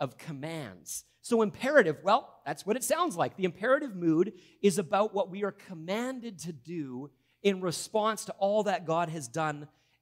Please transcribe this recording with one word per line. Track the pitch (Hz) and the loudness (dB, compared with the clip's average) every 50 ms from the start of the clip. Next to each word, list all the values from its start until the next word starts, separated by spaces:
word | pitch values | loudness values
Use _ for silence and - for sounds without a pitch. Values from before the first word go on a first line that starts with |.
of | 147 127 - | -2 -4 -6
commands. | - - 165 151 135 139 160 165 160 139 104 92 90 - - - - - _ _ _ | -8 -12 -10 -10 -8 -8 -8 -8 -8 -10 -10 -12 -14 -14 -12 -12 -12 -12 _ _ _
So | - - 240 226 220 | -4 0 2 2 2
imperative, | 202 - - - 262 302 285 202 160 147 - 151 | 2 0 -2 0 4 8 8 8 6 4 0 2
well, | 190 220 269 - - - - - | 2 2 2 2 -2 -14 -14 -10
that's | 139 151 - - | -10 -10 -6 -2
what | 185 220 | -2 -2
it | 262 - | -2 0
sounds | - 294 320 359 320 185 | 0 0 2 0 0 0
like. | 170 143 127 - | 0 -2 -2 -2
The | - 185 | -2 -4
imperative | 180 - - 202 254 262 302 311 262 196 | -4 -2 -2 0 2 2 2 2 -2 -6
mood | 175 175 165 160 160 190 220 - - - - _ _ - | -2 2 4 4 4 4 2 0 -10 -18 -20 _ _ 2
is | 202 160 214 | 2 4 2
about | 185 139 208 196 214 214 185 | 0 0 2 2 2 2 0
what | 202 180 185 | -2 -2 -2
we | 175 202 208 | -4 -4 -4
are | 196 - | -4 -6
commanded | - - - 185 160 160 175 196 226 240 262 262 247 220 233 202 156 | -8 -14 -16 -14 -12 -8 -6 -4 -4 -4 -4 -6 -8 -10 -12 -12 -10
to | - 175 165 | -10 -12 -12
do | 127 113 156 180 170 143 131 123 123 143 143 _ _ _ _ _ _ - | -12 -12 -10 -8 -6 -6 -6 -8 -10 -12 -12 _ _ _ _ _ _ 0
in | 202 196 185 | 0 0 2
response | 185 180 151 - - - - 214 214 220 220 - - | 0 -2 -4 -4 -4 -4 -2 0 2 0 0 -2 -4
to | - - - | -10 -4 0
all | 196 196 208 214 202 | 0 2 4 2 2
that | 208 185 170 180 | 2 0 -2 0
God | 151 160 170 175 160 | 0 0 0 0 0
has | 160 170 135 117 | -2 -6 -8 -6
done | 117 160 156 151 147 147 151 147 _ _ _ _ _ _ | -4 -2 -2 -2 -2 -4 -8 -14 _ _ _ _ _ _